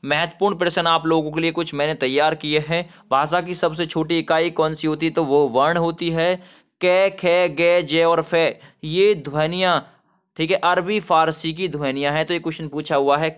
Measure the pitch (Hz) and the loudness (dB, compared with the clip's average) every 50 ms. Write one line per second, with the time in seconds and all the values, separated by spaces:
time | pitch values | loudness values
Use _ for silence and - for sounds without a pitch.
0 | - 139 143 151 170 170 - - 196 202 196 165 180 175 165 185 170 170 165 165 | -4 -2 0 0 0 -2 -2 -2 0 0 0 0 -2 -2 0 0 2 2 2 2
1 | 156 160 160 160 156 151 151 160 165 165 160 170 170 160 - 143 143 151 160 - | 2 2 2 2 0 -2 -4 -2 -2 -2 -2 -2 -6 -4 -2 -2 -2 -2 -2 -2
2 | 139 131 131 143 147 156 160 156 156 151 151 151 151 147 165 170 175 170 - - | -2 0 2 2 2 2 0 -2 -4 -2 -2 -2 -2 -2 -4 -4 -4 -6 -14 -20
3 | _ _ 131 135 147 151 165 180 170 180 180 165 - 170 160 160 175 160 - 165 | _ _ 0 0 0 2 0 -2 -2 -2 -4 -2 -2 -2 0 -2 -6 -4 -2 -4
4 | 156 156 170 165 156 - 165 160 165 175 170 - 160 156 160 151 - 156 151 151 | -2 0 -2 -2 0 0 0 0 0 0 0 0 0 0 -2 -2 -2 -4 -2 0
5 | 160 160 156 170 165 139 139 147 147 131 113 127 139 156 170 175 165 165 165 170 | -2 -2 0 -2 0 2 4 2 2 2 2 2 2 2 2 0 0 -2 -2 -4
6 | 175 170 165 165 165 175 185 185 185 - - _ _ _ _ _ - 180 180 185 | -4 -4 -2 0 0 0 0 -2 -6 -16 -20 _ _ _ _ _ 2 2 4 4
7 | 196 196 190 190 - 180 170 180 180 175 151 139 170 170 175 175 175 143 147 165 | 4 2 0 0 0 2 2 4 2 0 0 0 2 4 4 2 2 0 0 2
8 | 165 165 170 165 160 - - 165 165 139 - - - - _ _ - 156 156 180 | 4 4 2 2 0 0 0 2 2 0 -2 -4 -14 -20 _ _ -10 -6 0 2
9 | 190 208 214 165 131 147 139 151 156 160 175 180 185 185 175 143 - - _ _ | 4 4 4 2 -2 -6 -2 -2 -2 0 0 0 0 2 2 0 -2 -6 _ _
10 | _ _ _ _ _ _ _ - 160 160 190 - - 170 180 175 180 180 214 214 | _ _ _ _ _ _ _ -6 -2 0 0 2 2 2 2 2 0 0 -2 -4
11 | 180 - 175 160 160 160 156 - - 160 160 160 185 180 143 147 147 135 131 139 | 0 2 2 2 4 2 0 -4 -6 -8 -6 -4 -6 -6 -6 -4 -4 -4 -4 -2
12 | 143 143 147 156 160 160 175 170 165 165 156 - 160 151 135 151 147 - 160 143 | -2 -2 0 -2 -2 -2 -4 -4 -4 -6 -8 -6 -10 -8 -8 -8 -4 0 0 2
13 | 139 139 139 147 160 156 160 | 4 4 2 2 2 -2 -4